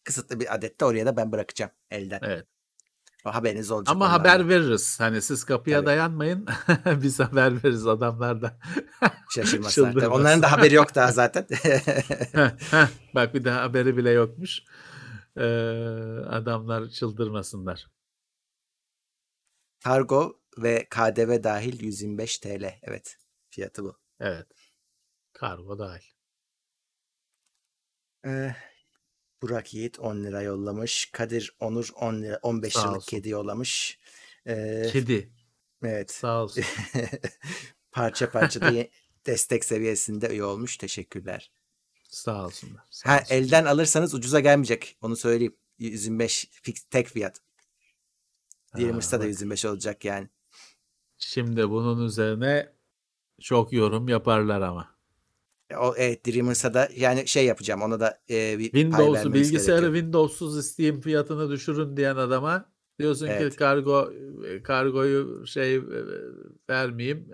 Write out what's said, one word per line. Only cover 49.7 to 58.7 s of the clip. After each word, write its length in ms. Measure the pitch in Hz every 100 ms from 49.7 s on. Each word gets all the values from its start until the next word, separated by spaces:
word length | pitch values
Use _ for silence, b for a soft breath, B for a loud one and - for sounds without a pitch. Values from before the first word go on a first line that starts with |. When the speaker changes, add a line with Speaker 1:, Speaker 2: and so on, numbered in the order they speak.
| 101 104 101 101
Speaker 1:
yani. 240 | 98 98 _ _ b b b _ _ _ -
Speaker 2:
Şimdi 520 | - 127 120 117 104
bunun 360 | 110 120 117 117
üzerine 680 | 110 110 110 131 143 - _ _ _ _ _ _ _
çok 320 | - 123 113
yorum 340 | 120 107 110 123
yaparlar 540 | 113 123 110 107 101
ama. 360 | 92 87 - _ _ _ _ _ _ _ - -
Speaker 1:
O, 180 | 123 117
evet, 280 | 123 117 123
Dreamers'a 460 | 117 123 120 127
da 160 | 123 139 123
yani 320 | 127 131 131
şey 180 | 147 131
yapacağım, 360 | 110 101 101
ona 180 | 107 110
da, 220 | 110 - -
e, 300 | 113 110 107
bir 120 | 113